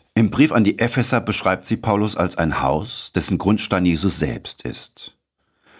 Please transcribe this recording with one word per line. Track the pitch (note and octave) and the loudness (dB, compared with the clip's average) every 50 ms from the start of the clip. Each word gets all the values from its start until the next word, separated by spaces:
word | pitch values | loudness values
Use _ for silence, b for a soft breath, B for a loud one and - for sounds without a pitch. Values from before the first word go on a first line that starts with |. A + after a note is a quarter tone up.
| _ _ - | _ _ 0
Im | A2 A2+ G2+ | 2 2 2
Brief | - - D3 - | 4 4 4 4
an | - A#2+ | 4 4
die | G#2 G2+ - - | 4 4 2 2
Epheser | A#2+ A#2 - C3+ A#2 - C3 A#2 | 0 0 0 0 0 2 0 0
beschreibt | - - G2+ - - F#2 F#2 - - | 0 0 -2 0 0 0 0 0 -2
sie | - A2+ - | -4 -4 -2
Paulus | - A2+ G#2 G2+ G#2+ G#2 - | 0 0 0 2 0 0 0
als | - F2+ F2 - | -2 -2 -2 0
ein | - E2 D#2+ D2 - | 0 0 0 0 0
Haus, | C2+ C2+ D2 D#2 G2 A#2+ - - - - - | 0 0 0 -2 -2 -6 -8 -8 -8 -4 -4
dessen | F2 D#2+ - G2 E2+ | -2 -2 0 -2 0
Grundstein | - G2 G#2+ G#2 - - G2+ F#2 F2+ | 2 2 2 0 0 0 0 2 2
Jesus | F2 E2+ D#2 F2+ F#2+ - - | 2 2 2 0 0 0 0
selbst | - - A#2+ - - - - - | -2 -4 -4 -6 -10 -10 -10 -10
ist. | - - A2+ - - - - - - - _ _ _ _ _ _ b b b b b b b | -10 -10 -8 -8 -10 -10 -12 -14 -16 -16 _ _ _ _ _ _ b b b b b b b